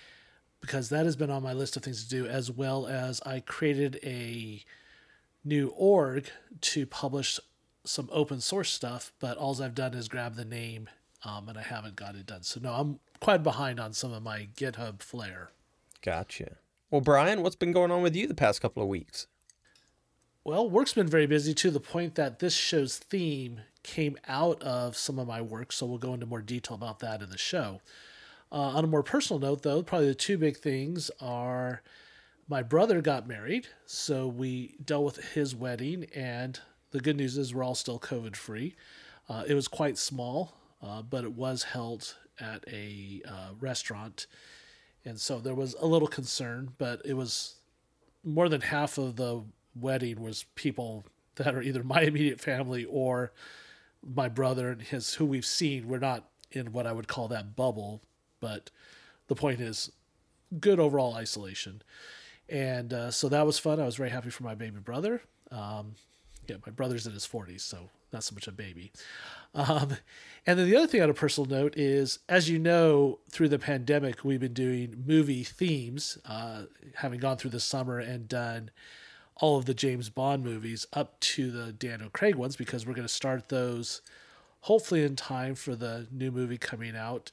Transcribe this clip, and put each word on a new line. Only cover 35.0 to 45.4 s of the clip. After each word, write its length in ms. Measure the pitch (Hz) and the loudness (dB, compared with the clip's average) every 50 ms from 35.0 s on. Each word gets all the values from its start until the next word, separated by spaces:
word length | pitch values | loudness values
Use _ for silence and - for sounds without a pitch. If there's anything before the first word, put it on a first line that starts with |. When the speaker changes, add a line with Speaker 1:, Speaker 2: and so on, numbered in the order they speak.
| 147 | 0
Speaker 1:
with 300 | 131 - - - - - | 0 -2 -6 -10 -4 -2
his 200 | 156 143 135 127 | -2 -2 -2 -2
wedding, 520 | 117 127 123 123 110 127 147 180 180 156 - - | -4 -4 -4 -4 -4 -4 -4 -4 -6 -8 -10 -8
and 460 | 147 131 123 120 120 127 131 127 - - - _ _ _ _ | -8 -6 -6 -4 -4 -6 -6 -8 -10 -16 -20 _ _ _ _
the 100 | - 135 | -4 -2
good 160 | 127 156 147 | 2 2 2
news 200 | 143 139 127 127 | 2 0 0 0
is 160 | 143 135 123 123 | -2 -2 -2 -2
we're 120 | 131 127 | -2 -2
all 100 | 127 123 | -2 -2
still 240 | - - 131 120 120 | -2 -4 -4 -6 -6
covid-free. 720 | - - 135 120 113 110 101 - - - 107 110 135 180 - - - - - - - - - - _ | -6 -6 -6 -6 -6 -8 -10 -12 -10 -10 -8 -6 -6 -8 -8 -12 -20 -20 -20 -20 -20 -20 -20 -20 _
Uh, 160 | - 110 110 - | -10 -8 -4 0
it 80 | - 143 | 2 2
was 140 | 143 127 | 2 2
quite 300 | - - - 156 143 117 | 0 0 0 0 0 0
small, 560 | - - - 135 127 120 123 131 160 180 - - _ _ _ _ - | -2 -4 -4 -4 -4 -4 -2 -2 -2 -4 -4 -8 _ _ _ _ -16
uh, 200 | - 101 104 110 | -12 -12 -10 -10
but 240 | 113 120 135 127 120 | -8 -6 -6 -4 -4
it 80 | 110 120 | -4 -6
was 300 | 117 131 131 131 120 - | -4 -4 -2 -2 -2 -4
held 520 | - - 127 117 117 117 101 - - - - - _ _ - | -4 -4 -6 -6 -6 -6 -8 -10 -12 -14 -16 -20 _ _ -14
at 240 | 120 110 110 - - - | -12 -12 -12 -12 -12 -12
a, 500 | - 104 104 104 104 101 98 98 98 - - | -10 -10 -10 -10 -10 -12 -12 -12 -12 -12 -12
uh, 220 | - 98 95 92 95 98 113 | -12 -12 -12 -12 -12 -10 -8
restaurant, 680 | 135 131 123 - - - 110 107 110 113 - - - - - - - - - - - - - - _ _ _ _ - | -6 -4 -4 -4 -6 -6 -8 -8 -10 -12 -12 -12 -14 -14 -14 -20 -20 -20 -20 -20 -20 -20 -20 -20 _ _ _ _ -14
and 160 | 131 113 107 | -12 -8 -6
so 200 | - - 135 | -4 -4 -4
there 140 | 117 | -4